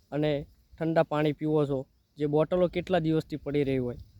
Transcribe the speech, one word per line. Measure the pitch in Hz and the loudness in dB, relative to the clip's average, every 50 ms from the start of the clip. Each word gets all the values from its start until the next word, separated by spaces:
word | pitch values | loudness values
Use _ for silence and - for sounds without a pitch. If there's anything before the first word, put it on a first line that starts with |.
| _ _ | _ _
અને | 143 147 151 151 147 143 160 - - _ _ _ | -4 -2 0 0 0 -2 -4 -10 -16 _ _ _
ઠંડા | - - 165 160 165 165 160 - | -10 -6 -4 0 2 2 2 2
પાણી | 151 147 151 156 143 - | 0 0 0 0 0 0
પીવો | 156 151 151 156 147 | -2 0 2 2 2
છો, | 139 143 131 139 - _ _ _ _ _ 147 | 0 -2 -4 -6 -10 _ _ _ _ _ -4
જે | 147 | -2
બોટલો | 147 147 156 160 - 185 180 180 170 | 0 2 2 2 2 2 2 0 0
કેટલા | - 175 165 - 185 175 160 | 0 -4 -2 0 0 0 2
દિવસથી | 160 156 160 - - 156 143 - | 2 0 0 -2 -4 -8 -8 -6
પડી | 143 143 147 143 135 | -2 0 0 0 2
રહી | 135 131 123 | 0 0 -2
હોય | 123 120 - - - - | -4 -6 -10 -14 -20 -20